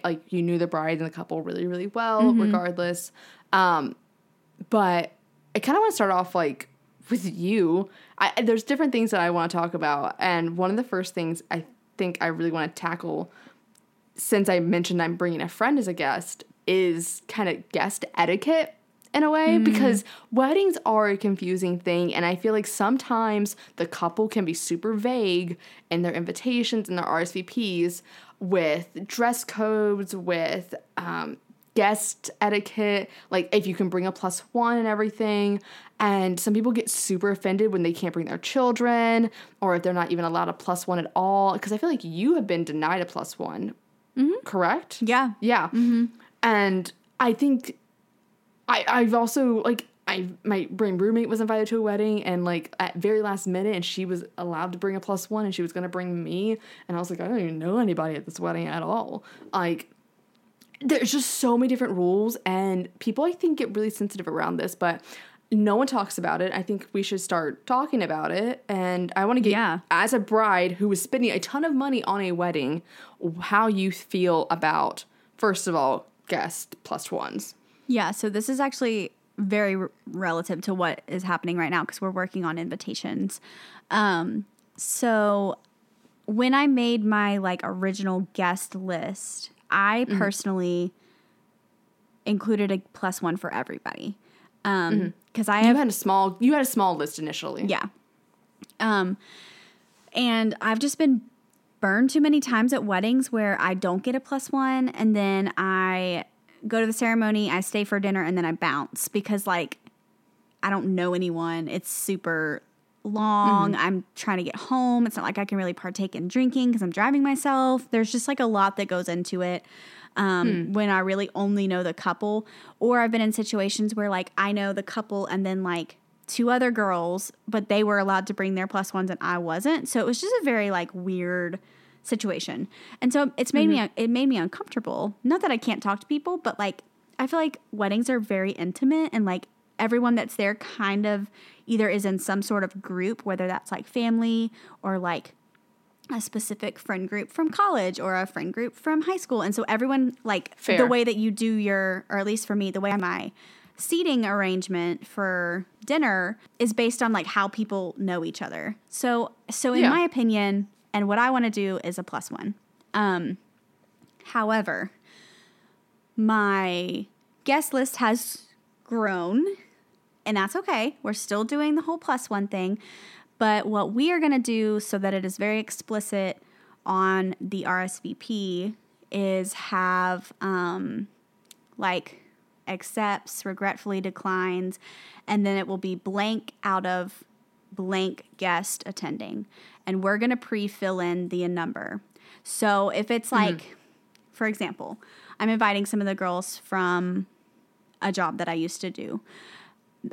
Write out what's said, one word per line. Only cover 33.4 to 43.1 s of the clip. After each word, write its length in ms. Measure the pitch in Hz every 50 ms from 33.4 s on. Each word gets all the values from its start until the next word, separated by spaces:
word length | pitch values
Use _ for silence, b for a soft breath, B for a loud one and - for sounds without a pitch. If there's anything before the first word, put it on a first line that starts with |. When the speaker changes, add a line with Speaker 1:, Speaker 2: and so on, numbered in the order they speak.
| 175 180
Speaker 1:
if 140 | - 208 180
you 80 | 190 175
can 140 | - 196 180
bring 180 | 180 185 180
a 60 | 190
plus 280 | 185 - - 185 175 - - _
one 240 | - 233 233 233 240 233
and 80 | 226
everything, 760 | 220 214 208 214 214 214 - 220 214 208 208 202 202 202 196 B B B B B B B -
and 400 | 214 202 202 196 185 185 180 175
some 160 | - 220 208
people 160 | 220 220 254
get 180 | 220 240 - -
super 420 | - - - - 190 175 202 202
offended 420 | 196 196 - 190 190 196 220 214
when 100 | 190 185
they 100 | 170 165
can't 200 | 175 - 190 170 170
bring 120 | 175 165
their 120 | - - 175
children, 920 | - - - 269 254 247 233 233 240 240 233 233 233 226 226 226 226 220 B B B B B B
or 140 | 202 190 175
if 60 | 175
they're 100 | 175 180
not 200 | 180 180 170 170
even 120 | 175 170 170
allowed 240 | 165 165 170 175 170
a 40 |
plus 340 | 170 - - - 180 175 -
one 120 | - 180 175
at 120 | 160 - -
all, 420 | 185 185 190 196 196 196 196 185 208
'cause 140 | - 202
I 40 | 214 214
feel 100 | - 349
like 140 | 302 - -
you 300 | 165 160 170 214 285 349
have 100 | 311 208
been 160 | 196 170 175
denied 380 | 165 160 151 156 156 160 180 190
a 40 | 175
plus 300 | 175